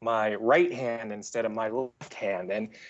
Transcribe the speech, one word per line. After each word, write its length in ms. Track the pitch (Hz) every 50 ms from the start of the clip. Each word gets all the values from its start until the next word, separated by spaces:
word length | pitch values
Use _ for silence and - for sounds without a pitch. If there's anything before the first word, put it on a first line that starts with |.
my 340 | - 117 113 110 107 107 107
right 380 | 101 113 117 139 170 180 175
hand 400 | 127 123 131 120 117 117 110 107
instead 320 | 104 104 95 - - 117 113
of 80 | 110
my 160 | 107 113 113 110
left 460 | 113 127 131 123 - _ - - -
hand. 360 | - 110 101 98 90 92 92
And 180 | 98 110 110 110 - - - -